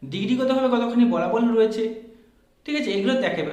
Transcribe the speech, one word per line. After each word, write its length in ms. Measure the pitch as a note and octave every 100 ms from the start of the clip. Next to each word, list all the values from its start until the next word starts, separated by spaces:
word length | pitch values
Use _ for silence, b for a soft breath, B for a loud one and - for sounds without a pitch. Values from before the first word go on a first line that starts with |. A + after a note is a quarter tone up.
ডিগ্রিগতভাবে 640 | C3+ F3+ G#3 B3+ C4 C4 B3+
কতখানি 360 | A#3+ A#3+ A#3+
বলাবল 380 | A#3+ E3+ F3 A3+ A#3 A3+
রয়েছে, 260 | G#3+ - A3+ - - b b b b _
ঠিক 100 | - D4
আছে, 100 | G3+
এগুলো 240 | G3 G#3
দেখে 280 | B3+ F#3 - D3